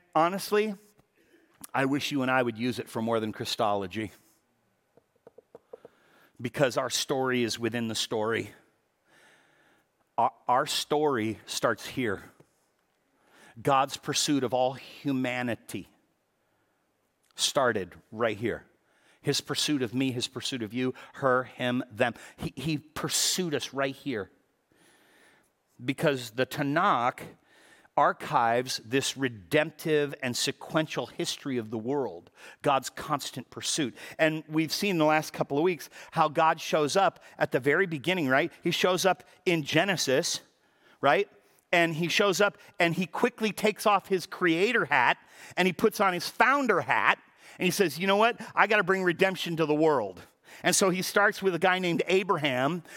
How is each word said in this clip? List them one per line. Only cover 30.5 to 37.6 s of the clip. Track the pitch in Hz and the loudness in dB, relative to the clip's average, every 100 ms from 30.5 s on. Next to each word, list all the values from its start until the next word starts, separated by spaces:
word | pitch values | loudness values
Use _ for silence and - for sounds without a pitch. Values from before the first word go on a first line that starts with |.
| - - - 156 - 123 | -6 -4 -2 -2 -4 -8
history | - 170 - 139 123 | -8 -8 -6 -6 -4
of | 110 | -4
the | 113 | -6
world, | 113 143 120 85 - _ - - | -4 -4 -4 -8 -18 _ -20 -6
God's | 147 135 131 | 0 0 -2
constant | - - 143 - - 123 | -10 -6 -6 -6 -12 -14
pursuit. | - - - 131 - - - | -10 -6 -2 -4 -6 -16 -2
And | 160 156 156 | 0 0 -4
we've | 156 156 | -4 -2
seen | - 202 | -2 -2
in | 175 | 2
the | |
last | 151 156 151 | 4 2 0
couple | - - 139 | -6 -4 0
of | |
weeks | 180 170 - - - | 0 -2 -8 -20 -8
how | - 156 | 0 2
God | 143 160 165 | 4 2 2
shows | - 165 147 160 | 0 0 2 2
up | 185 - - - | 2 0 -12 -4
at | 147 | -2
the | 143 | 0